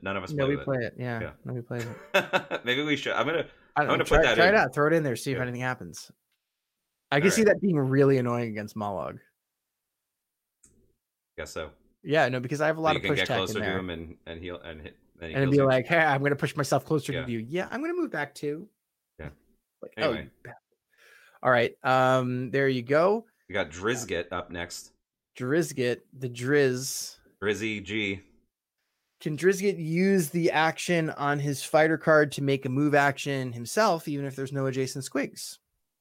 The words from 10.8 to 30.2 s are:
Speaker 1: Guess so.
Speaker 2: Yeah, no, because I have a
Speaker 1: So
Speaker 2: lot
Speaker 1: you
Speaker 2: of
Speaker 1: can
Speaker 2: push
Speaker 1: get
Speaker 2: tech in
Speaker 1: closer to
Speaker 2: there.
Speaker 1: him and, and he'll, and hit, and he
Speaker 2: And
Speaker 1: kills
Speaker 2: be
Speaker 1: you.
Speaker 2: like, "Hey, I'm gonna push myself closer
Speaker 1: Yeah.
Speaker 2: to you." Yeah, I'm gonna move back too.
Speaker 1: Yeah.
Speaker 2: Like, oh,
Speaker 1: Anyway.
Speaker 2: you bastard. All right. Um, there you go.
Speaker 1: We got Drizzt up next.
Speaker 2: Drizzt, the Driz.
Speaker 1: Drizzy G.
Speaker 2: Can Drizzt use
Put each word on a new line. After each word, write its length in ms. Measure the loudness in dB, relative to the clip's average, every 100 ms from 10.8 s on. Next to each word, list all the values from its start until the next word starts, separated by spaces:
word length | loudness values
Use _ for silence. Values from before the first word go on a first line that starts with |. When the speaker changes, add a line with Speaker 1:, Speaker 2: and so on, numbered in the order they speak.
| _ _ _ _ _ -14
Speaker 1:
Guess 140 | -12
so. 200 | -10 -12 -14 _ _
Speaker 2:
Yeah, 260 | -2 2 2
no, 120 | 0
because 200 | -4 -2
I 60 | -2
have 80 | 0
a 20 |
Speaker 1:
So 40 |
Speaker 2:
lot 100 | 0
Speaker 1:
you 40 | 0
Speaker 2:
of 40 |
Speaker 1:
can 80 | 0
Speaker 2:
push 80 | -2
Speaker 1:
get 60 | 0
Speaker 2:
tech 100 | -2
in 60 | -2
Speaker 1:
closer 80 |
to 60 | -4
Speaker 2:
there. 180 | -4 -4
Speaker 1:
him 120 | -6
and, 260 | -8 -10 -16 -16
and 140 | -12
he'll, 200 | -12 -12
and 200 | -14 -16
hit, 160 | -16 -20 _ _
and 100 | -8
he 40 |
Speaker 2:
And 100 | -2
Speaker 1:
kills 60 | 2
Speaker 2:
be 60 | 4
Speaker 1:
you. 80 | 4
Speaker 2:
like, 200 | 2 2
"Hey, 120 | 2
I'm 240 | 2 2
gonna 140 | 0 -2
push 200 | -4 -4
myself 280 | 0 -2
closer 280 | 0 -2 -2
Speaker 1:
Yeah. 120 | -6 -4
Speaker 2:
to 60 |
you." 60 | -6
Yeah, 300 | -6 -8 -6
I'm 100 | -6
gonna 140 | -6
move 160 | -4 -4
back 240 | -4 -8
too. 340 | -6 -6 -6 -12 _ _ _ _ _
Speaker 1:
Yeah. 120 | -16 -16 _ _ _ _
Speaker 2:
Like, 100 | -16 -6
oh, 40 | -4
Speaker 1:
Anyway. 120 | -4
Speaker 2:
you 60 | -8 _
bastard. 180 | -20 -20 _ _ _ _ _ -20 -20 _
All 80 | 0
right. 260 | 2 2 -2
Um, 680 | 0 4 4 4 0 -4 -2
there 180 | 0 0
you 140 | 0
go. 440 | 0 2 4 0 -4 _ _
Speaker 1:
We 40 |
got 160 | -4 -4
Drizzt 560 | -2 -2 -2 -2 -6 -4
up 180 | -6 -8
next. 420 | -10 -10 -12 -16 _ _ _ _ -10
Speaker 2:
Drizzt, 640 | -2 0 0 -2 -2 -2 _
the 180 | -10 -10
Driz. 880 | -6 2 4 4 2 -4 -8 -10 -16 _ _
Speaker 1:
Drizzy 420 | -2 -2 -2 -6
G. 360 | -6 -4 -2 -4 -10 _ _ _ _ _ _ _ _ _
Speaker 2:
Can 160 | -8 2
Drizzt 420 | 2 4 0 -2
use 520 | -2 2 4 4